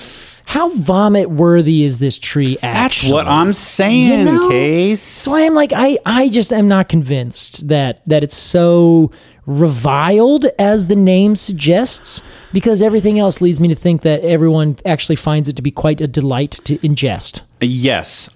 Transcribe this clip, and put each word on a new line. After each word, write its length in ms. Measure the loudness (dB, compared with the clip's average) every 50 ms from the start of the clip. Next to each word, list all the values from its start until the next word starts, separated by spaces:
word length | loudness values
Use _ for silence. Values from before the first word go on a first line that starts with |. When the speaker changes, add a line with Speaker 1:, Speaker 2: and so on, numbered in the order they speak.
| -14 -14 -16 -16 -16 -18 -20 -20 _
Speaker 1:
how 220 | -8 -4 -2 -2 -2
vomit-worthy 1120 | -2 -2 -2 0 0 2 2 2 2 2 0 0 0 2 2 4 4 4 4 2 2 2 2
is 140 | 0 0 -2
this 180 | -2 -2 -2 -2
tree, 380 | -4 -4 -2 0 0 -2 -2 -4
Speaker 2:
That's 480 | -4 -4 -2 -2 -2 0 -2 -2 0 0
what 100 | 0 0 0
Speaker 1:
actually? 80 | 0 2
Speaker 2:
I'm 200 | 2 2 2 0
saying, 680 | -2 -2 -2 -2 0 0 2 2 2 4 4 4 4
Speaker 1:
You 60 | 2
know? 240 | 2 2 2 2 2
Speaker 2:
Case. 520 | 2 0 0 0 0 0 0 0 -2 -2
Speaker 1:
So 340 | -4 -6 -4 -4 -2 -2 0
I'm 180 | 2 2 2 2
like, 180 | 2 0 0 0
I, 220 | 0 0 0 0 -2 -2
I 240 | -2 0 0 0 2
just 240 | 0 0 0 0 0
am 140 | 2 2
not 200 | 2 2 2 0
convinced 800 | 0 0 -2 0 0 -4 -4 -4 -6 -4 -4 -4 -4 -6 -6 -4
that, 340 | -2 0 0 0 -2 -6 -6 -2
that 160 | 0 0 0 0
it's 140 | 0 -2
so 720 | -2 -2 0 2 2 4 4 4 4 6 6 4 4 2 0 -2 -8 -20 -20 _ _ -10 -6 -2 0 0
reviled 800 | 0 0 -2 -4 -2 -2 0 0 0 2 2 2 2 2 2 0 -2 0 0
as 280 | 0 0 0 0 0
the 80 | 0 2
name 400 | 2 4 4 4 4 2 2 0
suggests, 840 | -2 -4 -6 -6 -4 0 2 2 2 0 -2 -6 -8 -6 -6 -6 -6 -8 -12 -20 -20 -10 -6 -4
because 280 | -2 0 0 2 2 2
everything 340 | 2 2 2 0 0 0 2
else 220 | 0 0 0 0
leads 180 | 0 0 2 2
me 80 | 0
to 80 | 0 0
think 260 | 0 0 0 0 0 0
that 180 | 0 -2 0
everyone 560 | 0 0 0 2 2 2 2 2 0 -2 -4 -4 -4
actually 300 | -4 -4 -2 -2 -4 -4
finds 340 | -2 -2 -2 -2 -2 -2 -4
it 60 | -6
to 60 | -6
be 100 | -6 -6
quite 280 | -4 -2 -2 -2 -2 -2
a 80 | -4
delight 440 | -4 -4 -2 -2 -2 -2 -2 -4 -6 -8 -8 -6
to 120 | -6 -4 -2
ingest. 600 | -2 -2 -2 0 -2 -4 -4 -4 -6 -6 -6 -8 -12 _ _ -6
Speaker 2:
Yes. 680 | -4 -4 -2 -2 -2 -2 -2 -2 -2 -4 -4 -4 -4 -6 _